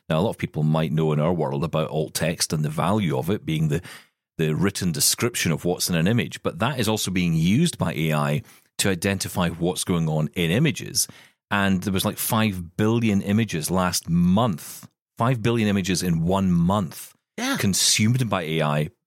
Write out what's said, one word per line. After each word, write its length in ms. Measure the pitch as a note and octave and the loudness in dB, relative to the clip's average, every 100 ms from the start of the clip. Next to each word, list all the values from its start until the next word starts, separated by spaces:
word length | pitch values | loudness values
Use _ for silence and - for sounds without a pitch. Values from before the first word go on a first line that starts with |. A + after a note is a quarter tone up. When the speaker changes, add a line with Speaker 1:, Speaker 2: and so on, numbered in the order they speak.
| - | -4
Speaker 1:
Now, 120 | - | 0
a 20 | |
lot 80 | G#2+ | 0
of 80 | - | -2
people 240 | - D2+ | -6 0
might 300 | D#2 D#2 D#2+ | 2 2 0
know 200 | D#2 D#2 | 0 2
in 60 | D2 | 2
our 140 | D#2 | 0
world 320 | F2 C#2 C#2+ | 0 -2 -2
about 260 | D#2+ D#2 D#2 | -2 -2 -2
alt 240 | D#2 D2 | -2 -4
text 380 | - E2 E2 - | -2 -2 -2 -2
and 120 | D#2+ | -2
the 40 | D2 | -2
value 500 | D#2+ E2 G#2+ E2+ C2 | -2 0 0 0 -2
of 120 | D2+ | -2
it 140 | G#2 | -4
being 220 | D#2 D#2 - | -2 -2 0
the, 160 | C#3+ - - - _ _ - | -2 -4 -16 -20 _ _ -4
the 160 | D#2 | -2
written 380 | D#2 F#2+ - F#2 | 0 0 0 -4
description 580 | D2 - - A#2 - F2 | 0 0 0 -2 0 -2
of 140 | D2+ | 0
what's 260 | F2 F2 - | -2 -2 0
in 60 | E2+ | 2
an 100 | F2 | 2
image, 340 | A#2 D2+ - | 2 -2 -4
but 160 | F2+ E2 | -6 -2
that 180 | A#2 B2+ | -2 0
is 100 | G#2+ | 0
also 220 | G#2+ - | 0 -2
being 240 | F#2 F2 | 0 2
used 420 | D#2+ E2+ A#2+ F3 - | 2 4 4 2 0
by 160 | F#2 | -4
A 180 | C#2 D#2+ | -2 0
I 280 | D2+ C#2+ D2 - - _ - | 0 0 -2 -4 -16 _ -4
to 120 | G#2 | -2
identify 580 | F2+ G2 G2 G2+ G2 E2+ | 0 0 -2 -4 -2 -2
what's 340 | E2 F2 - | 0 -2 -2
going 240 | - F2 D#2+ | 0 0 2
on 200 | D#2 D#2 | 0 -2
in 160 | - E2 | 0 2
images. 560 | G#2 D#3 F#2+ G1+ - - - - _ _ | 2 2 0 -4 -4 -4 -8 -20 _ _
And 320 | G2+ G2 F#2+ | 0 2 2
there 100 | G2+ | 0
was, 120 | F#2+ | 0
like, 120 | G#2+ - | -2 -4
five 600 | - A2 A2 F#2 E2+ - | -2 0 0 -2 -8 -2
billion 460 | G#2+ A#2 A2+ G2+ | 2 2 2 2
images 480 | G2+ G#2 G#2+ E2 D#2 | 2 0 0 -4 -2
last 360 | F#2 F2+ E2 - | 0 0 -2 0
month, 800 | E2+ F2 G2 A#2+ D#2 - - - _ _ - | 2 4 4 2 -2 -10 -18 -20 _ _ -2
five 240 | C#3 B2 | 0 0
billion 260 | A2 A#2+ G#2 | 0 2 2
images 340 | G2 F2+ E2+ | 2 0 0
in 200 | F2+ E2 | 0 0
one 280 | E2 G2 F#2+ | 2 2 2
month 600 | E2+ E2+ G#2 D#2 - - - _ - | 4 4 2 -2 -8 -18 -20 _ -6
Speaker 2:
Yeah. 200 | B3+ C4+ | -4 0
Speaker 1:
consumed 720 | G2+ F2+ - - A2 B2+ A#2 | 0 2 2 2 2 2 0
by 120 | F#2+ | -2
A 180 | D#2+ D#2+ | 0 0
I. 260 | D2+ D2 D#2 - | 2 0 -2 -6